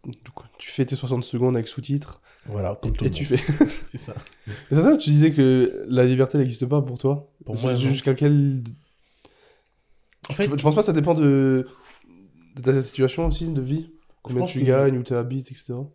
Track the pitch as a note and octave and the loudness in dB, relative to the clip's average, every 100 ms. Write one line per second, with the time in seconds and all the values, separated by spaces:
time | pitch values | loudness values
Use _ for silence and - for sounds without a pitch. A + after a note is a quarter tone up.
0 | - A#2+ - - - _ - - C3 C3+ | -16 -16 -18 -20 -20 _ -12 -4 -2 -2
1 | B2+ B2+ B2 A#2 B2+ B2 A2+ - C#3+ C#3+ | -4 -4 -4 0 0 0 -4 -10 -6 -6
2 | D3 - _ _ - G2+ F#2 G#2 G#2+ - | -6 -20 _ _ -10 -6 -4 -4 -4 -2
3 | G2+ F2+ C#3+ B2 - D3 C#4 - - B2 | -2 -4 -2 -2 0 2 2 0 -10 -14
4 | - A2+ - _ - G2+ - C#3+ G3+ D#4 | -14 -16 -18 _ -16 -16 0 4 4 4
5 | D3+ D3 D#3 C#3+ C3 B2+ B2 - - B2+ | 4 4 4 4 4 4 2 -2 -4 2
6 | B2+ B2+ C3 D3 B2+ A#2 B2 D3 C3 B2 | 4 4 2 2 0 -2 -2 0 -2 -2
7 | C3+ C#3+ - _ - A2 C3 B2 C3+ C3+ | -2 -2 -6 _ -10 -4 -2 0 0 0
8 | - C3 D3 D3 C#3+ C3+ A#2 - _ _ | 0 2 4 4 2 -2 -8 -16 _ _
9 | _ _ _ _ _ _ _ _ _ _ | _ _ _ _ _ _ _ _ _ _
10 | _ _ - C#3+ G3 C#3+ D3 D3+ G#3+ D#3 | _ _ -12 -4 -2 2 2 2 2 2
11 | D3 E3 D3 C3+ C3+ C3 C3 - - - | 2 4 4 4 4 2 -2 -14 -20 -20
12 | _ F2+ G2 _ _ C3+ B2 C3+ B2+ - | _ _ -20 _ _ -4 0 0 0 0
13 | B2+ D3 E3 D3 E3 D3 B2+ D3+ E3 - | 0 0 -2 -2 -4 -4 -4 -6 -6 -20
14 | _ _ - B2 B2 B2+ C3 C3 C#3 B2+ | _ _ -6 -2 -2 0 2 4 2 0
15 | B2 A#2+ A#2+ C3+ B2+ B2 - B2 C#3+ | -2 -4 -4 -6 -10 -18 -12 -12 -12